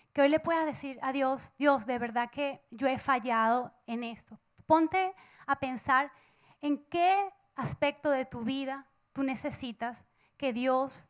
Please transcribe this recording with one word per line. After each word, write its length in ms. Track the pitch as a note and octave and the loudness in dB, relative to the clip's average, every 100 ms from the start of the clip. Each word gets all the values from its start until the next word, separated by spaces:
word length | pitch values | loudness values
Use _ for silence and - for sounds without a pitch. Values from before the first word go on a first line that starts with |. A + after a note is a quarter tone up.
| _ | _
Que 80 | - | 2
hoy 80 | C#4 | 4
le 100 | D#4 | 4
puedas 280 | D#4+ E4 D#4 | 2 0 0
decir 320 | - C#4 B3 | -4 -8 -6
a 120 | C4 | -4
Dios, 420 | C4+ C4 C4+ - - | 0 0 -2 -6 0
"Dios, 300 | C#4+ C#4 G#3+ | 2 4 2
de 100 | A#3+ | -4
verdad 320 | A#3 A#3 A#3+ | -4 -4 -4
que 340 | C4+ C#4+ C4+ _ | -4 -6 -8 _
yo 180 | A3+ C4+ | -4 -2
he 120 | B3+ | 0
fallado 760 | - C4 A#3+ A3+ A3+ B3 B3 - - | 0 0 0 2 2 2 -2 -12 -10
en 160 | A#3 | -8
esto". 360 | A#3 A3 - A3 _ _ - | -8 -12 -18 -20 _ _ 4
Ponte 480 | D#4+ D#4+ F#4+ F#4 - - - - | 4 6 2 0 -4 -18 -10 -4
a 120 | C#4 | -2
pensar 520 | C4 B3+ - C4 C#4+ - _ _ _ _ | -2 -4 2 2 2 -6 _ _ _ _
en 240 | D4 C#4+ - | -4 -4 -2
qué 480 | F4 F4 G4 G4 - _ - | 0 4 2 0 -6 _ -8
aspecto 560 | A#3 - C#4+ D4 G#3 | -6 0 -2 0 0
de 140 | C4+ B3+ | 0 -2
tu 180 | A#3+ | -6
vida 420 | A3+ C4+ C4 C4+ - _ _ | -4 -4 -4 -8 -12 _ _
tú 100 | - | -4
necesitas 800 | C4+ B3+ D4 - B3+ G#3+ A#3 A3+ - _ _ _ | -4 -4 -6 -6 -8 -8 -8 -10 -18 _ _ _
que 160 | C4+ | -4
Dios 560 | A#3 B3+ C4 C4+ - - | 0 2 2 0 -6 -18